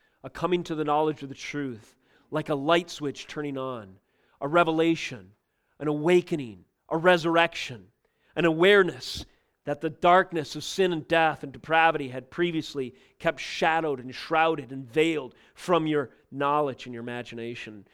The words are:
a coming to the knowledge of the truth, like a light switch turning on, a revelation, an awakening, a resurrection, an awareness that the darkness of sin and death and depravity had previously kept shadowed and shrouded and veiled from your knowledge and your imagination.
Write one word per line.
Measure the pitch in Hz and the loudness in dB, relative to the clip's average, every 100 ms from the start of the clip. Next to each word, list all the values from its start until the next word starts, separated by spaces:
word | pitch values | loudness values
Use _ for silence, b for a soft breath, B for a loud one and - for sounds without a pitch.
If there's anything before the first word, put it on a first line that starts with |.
| _ _ | _ _
a | 131 | -16
coming | - 170 180 | -6 -2 0
to | 170 156 | -2 -4
the | 147 | 0
knowledge | 151 156 143 | 2 0 -2
of | 139 | -10
the | 131 | -12
truth, | - 147 139 110 - _ b b b | -10 -8 -8 -10 -16 _ b b b
like | 151 151 | -6 -4
a | 143 | -4
light | 143 175 180 | 2 2 2
switch | - 147 - - | -8 -8 -8 -12
turning | 156 147 131 | -8 -6 -6
on, | 131 120 98 92 _ _ _ _ | -8 -10 -14 -20 _ _ _ _
a | 143 | 0
revelation, | 170 165 160 165 165 - 117 92 _ _ _ _ _ | 4 4 4 2 2 -4 -12 -16 _ _ _ _ _
an | 147 | -4
awakening, | 147 160 180 175 165 120 95 - _ - | 0 4 4 2 -6 -6 -14 -20 _ -6
a | 165 | 2
resurrection, | 175 175 165 165 165 - - 117 92 _ _ _ _ - | 4 4 4 4 2 0 -10 -12 -16 _ _ _ _ 0
an | 165 | 2
awareness | 160 185 208 175 123 - - - _ _ _ | 4 6 6 4 -2 -10 -12 -14 _ _ _
that | - 147 | -8 -6
the | 160 | -6
darkness | 156 175 185 185 170 139 151 | 0 6 6 4 -4 -6 -8
of | |
sin | - - 185 | -10 0 0
and | 165 - | 0 0
death | 165 160 139 | 2 2 0
and | 143 | -10
depravity | 123 - 160 165 156 131 | -14 -2 4 4 2 -4
had | 131 123 | -10 -12
previously | - 175 160 - 143 120 b b b | -2 0 0 -6 -6 -8 b b b
kept | 165 - | -4 -4
shadowed | - - 170 160 156 131 | -8 -2 0 2 0 -4
and | 123 120 | -8 -14
shrouded | - 160 165 156 123 | -2 2 2 2 -6
and | 135 127 | -12 -4
veiled | 147 165 156 127 b b | 2 2 0 -6 b b
from | _ - 170 156 | _ 0 2 2
your | 151 127 b b | 0 -2 b b
knowledge | 135 143 147 143 117 123 | -4 0 2 0 -4 -12
and | |
your | 117 | -12
imagination. | 120 120 120 117 117 120 113 107 98 | -10 -10 -10 -10 -10 -10 -14 -16 -20